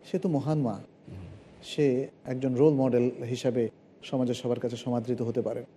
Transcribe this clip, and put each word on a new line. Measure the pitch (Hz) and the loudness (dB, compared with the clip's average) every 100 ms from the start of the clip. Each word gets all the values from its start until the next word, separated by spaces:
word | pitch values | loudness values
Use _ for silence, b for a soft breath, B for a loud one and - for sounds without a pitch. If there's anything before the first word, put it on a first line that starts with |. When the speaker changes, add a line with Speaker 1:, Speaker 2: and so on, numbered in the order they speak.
| - | -4
Speaker 1:
সে | 185 | -2
তো | 185 | 0
মহান | 147 127 156 | 0 0 0
মা। | 123 | 0
Speaker 2:
হুম। | 101 - - - - - - - - | -4 -12 -20 -18 -16 -16 -18 -20 -20
Speaker 1:
সে | - - 143 127 135 - | -10 2 2 2 -2 -10
একজন | - 127 131 | -8 -2 0
রোল | 123 151 | 6 6
মডেল | 139 131 120 123 123 | 6 4 4 2 -2
হিসাবে | 117 123 131 120 110 - - - | -6 -2 0 2 -2 -4 -20 -20
সমাজের | - 135 123 | -6 -2 0
সবার | 117 120 120 | -2 -2 -2
কাছে | 120 117 | -2 -4
সমাদৃত | - 120 117 120 | -4 -4 -2 -2
হতে | 117 117 | -2 -2
পারে। | 107 120 120 | -2 -6 -10